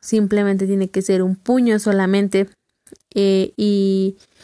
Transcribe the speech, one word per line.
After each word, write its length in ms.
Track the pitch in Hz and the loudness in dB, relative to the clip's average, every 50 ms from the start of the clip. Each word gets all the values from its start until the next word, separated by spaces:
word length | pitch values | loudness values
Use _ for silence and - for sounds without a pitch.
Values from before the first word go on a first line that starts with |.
simplemente 640 | - - 220 220 208 196 208 208 202 196 196 190 196 | -6 -2 0 0 0 0 0 0 0 0 0 -2 -2
tiene 240 | 190 196 196 190 185 | -2 -2 -2 -2 -2
que 140 | - 190 190 | -4 -4 -2
ser 180 | - 190 185 | 0 0 0
un 140 | 185 185 190 | 0 0 -2
puño 420 | - - - 247 254 247 233 214 | -4 -2 0 0 2 2 2 0
solamente, 720 | 214 202 214 202 196 190 185 196 202 202 190 196 196 196 196 _ _ _ _ _ _ - - - _ _ _ - | 0 0 0 0 0 0 2 2 0 0 0 0 -2 -2 -2 _ _ _ _ _ _ -20 -20 -20 _ _ _ -4
eh, 400 | 208 196 196 196 190 185 - - | 0 0 2 2 0 0 -2 -4
y 600 | - 214 208 202 202 196 196 190 190 190 190 196 - _ _ _ _ | -2 0 0 2 2 2 0 0 0 -2 -2 -4 -8 _ _ _ _